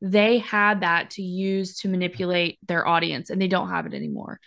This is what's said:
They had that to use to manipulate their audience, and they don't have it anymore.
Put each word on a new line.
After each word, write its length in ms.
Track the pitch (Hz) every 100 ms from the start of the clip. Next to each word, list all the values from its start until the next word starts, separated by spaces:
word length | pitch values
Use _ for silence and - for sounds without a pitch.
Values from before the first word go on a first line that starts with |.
They 360 | 190 202 214 240
had 440 | - 208 208 208
that 280 | 180 170 -
to 100 | -
use 560 | 185 180 190 190 185 -
to 100 | 196
manipulate 720 | 185 180 - 180 180 170 - -
their 200 | 170 -
audience, 440 | 170 170 139 -
and 100 | 190
they 80 | 190
don't 220 | 180 185
have 160 | 175 165
it 80 |
anymore. 440 | 202 151 - - -